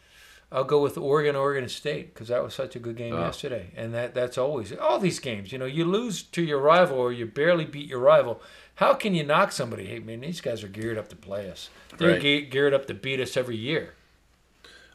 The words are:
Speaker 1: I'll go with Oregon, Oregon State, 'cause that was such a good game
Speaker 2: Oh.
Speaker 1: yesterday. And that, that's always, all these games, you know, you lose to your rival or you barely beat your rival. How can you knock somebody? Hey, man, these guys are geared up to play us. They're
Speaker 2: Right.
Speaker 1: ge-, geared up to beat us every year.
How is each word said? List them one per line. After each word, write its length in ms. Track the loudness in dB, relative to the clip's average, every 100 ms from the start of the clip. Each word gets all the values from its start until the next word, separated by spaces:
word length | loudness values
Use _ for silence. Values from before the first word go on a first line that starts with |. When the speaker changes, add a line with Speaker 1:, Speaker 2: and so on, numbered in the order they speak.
| _ -20 -20 -20 -8
Speaker 1:
I'll 140 | -4
go 180 | 2 4
with 160 | 2 0
Oregon, 360 | 2 2 2
Oregon 320 | 2 0 0 -4
State, 460 | -6 -6 -6 -8
'cause 140 | -12 -2
that 140 | -2
was 80 | -2
such 220 | -6 -8 -8
a 20 |
good 180 | -10 -8
game 180 | -6
Speaker 2:
Oh. 60 | -2
Speaker 1:
yesterday. 500 | -4 -4 -6 -8 -10
And 200 | -10 -6
that, 200 | -4 -4
that's 220 | -2 -2 0
always, 400 | -2 -2 -6 -2
all 220 | 0 2
these 200 | 0 -2
games, 320 | -6 -8 -8
you 80 | -8
know, 60 |
you 200 | -6 -2 0
lose 360 | 0 -2 -8
to 180 | -8 -4
your 160 | 0 4
rival 400 | 6 8 6 4
or 120 | 0
you 140 | -2
barely 400 | -6 0 2 2
beat 240 | 0 -8 -8
your 120 | 4
rival. 420 | 6 8 6 -2 -10 -20 -10 0
How 160 | 2
can 200 | 4 2
you 80 | 0
knock 300 | 4 4 4
somebody? 340 | 0 -6 -6 -10
Hey, 120 | -12
man, 220 | -12 -10
these 220 | -10 -6
guys 200 | -6 -6
are 60 | -8
geared 300 | -6 -4 -4
up 100 | -8
to 80 | -14
play 340 | -10 -8 -8
us. 200 | -12 -18 -20 -16 2
They're 160 | 4
Speaker 2:
Right. 80 | 6
Speaker 1:
ge-, 300 | 4 2 0
geared 240 | 2 4
up 120 | 2 0
to 60 |
beat 260 | -8 -4 -4
us 140 | -2 -2
every 200 | -2 -4
year. 380 | -4 -4 -6 -16 _ _ _ _ _ _ -20 -20 -20